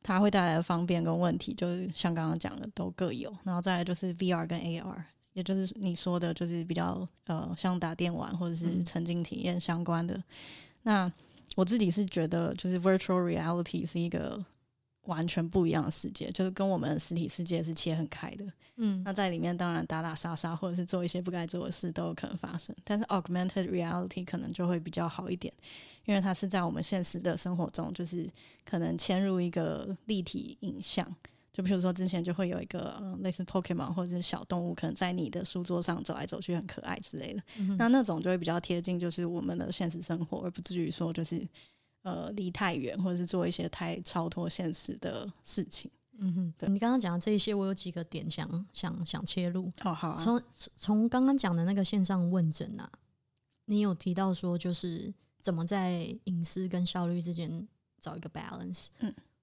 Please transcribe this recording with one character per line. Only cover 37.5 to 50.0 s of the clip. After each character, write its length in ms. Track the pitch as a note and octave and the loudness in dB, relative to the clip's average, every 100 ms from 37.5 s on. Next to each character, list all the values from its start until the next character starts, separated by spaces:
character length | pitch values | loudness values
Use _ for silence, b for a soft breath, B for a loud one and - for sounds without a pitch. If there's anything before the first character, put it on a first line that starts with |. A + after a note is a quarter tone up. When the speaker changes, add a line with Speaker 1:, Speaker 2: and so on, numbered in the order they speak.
| A3+ | -2
Speaker 2:
嗯 80 | F#3+ | 0
哼。 80 | G3 | 4
Speaker 1:
那， 120 | A#3 | 6
那 140 | C4 | 6
种 180 | G#3+ D#3+ | 6 2
就 80 | F3+ | 2
会 80 | F#3 | 2
比 80 | E3+ | 2
较 120 | E3+ | 0
贴 200 | - F3 | 0 -2
近 180 | F3 F3 | 0 0
就 120 | F3 | 0
是 160 | E3+ E3+ | 0 -2
我 140 | F3 | -2
们 180 | F3+ F3 | -2 -2
的 120 | F3 | -2
现 200 | - E3+ | -2 -2
实 100 | E3+ | -2
生 240 | F3+ E3+ D#3+ | -4 -2 -2
活， 160 | - | -4
而 60 | F3+ | -4
不 100 | F3+ | -6
至 160 | F3 F3+ | -4 -2
于 100 | D#3+ | -2
说 240 | D#3+ E3 | 0 -2
就 120 | E3 | -2
是， 220 | D#3+ E3 - b b b b b | -2 -4 -6 b b b b b
呃， 280 | F#3+ F3 E3+ | -6 -6 -4
离 200 | G#3 F3+ | -4 -4
太 200 | - F#3+ | 0 0
远， 240 | C#3+ B2+ G3+ | 0 -2 0
或 80 | F#3 | 0
者 60 | F3 | 0
是 100 | F3 | 0
做 200 | F#3 F3 | 2 2
一 40 | |
些 180 | F3 E3+ | 0 -4
太 320 | - E3+ F3 | -4 -4 -4
超 260 | - F3+ E3 | -4 -2 -2
脱 200 | F3 E3+ | -2 -2
现 240 | - E3+ | -2 -2
实 240 | E3 - - | -2 -4 -4
的 320 | - A2+ G3+ - | -6 -6 -8 -10
事 220 | - - | -2 -2
情。 260 | E3+ - - - _ A3+ | 0 -4 -8 -16 _ -4
Speaker 2:
嗯 140 | F#3+ | 0
哼。 200 | F3 F3 - | 0 -2 -2
Speaker 1:
对。 120 | E3 | 0
Speaker 2:
你 100 | G3 | 2
刚 100 | A#3 | 4
刚 100 | C4 | 4
讲 160 | F#3+ | 2
的 60 | F3 | 0
这 120 | G#3+ | 2
一 60 | G#3 | 2
些， 140 | A3 | 2
我 140 | G3+ F#3+ | 2 0
有 80 | |
几 160 | F#3+ F#3 | -2 -4
个 120 | E3+ | -6
点 260 | E3 D#3 D#3+ | -6 -6 -6
想， 180 | D#3 D#3 E3+ G3 | -4 -4 -4 -4
想， 320 | - - E3+ | -4 -4 -2
想 220 | E3 D#3+ F#3 | -4 -2 -2
切 220 | - F3 | 0 0
入。 220 | F#3 F#3 - | 0 -4 -4
Speaker 1:
哦， 100 | F#3 | -4
好 180 | D#3+ | -2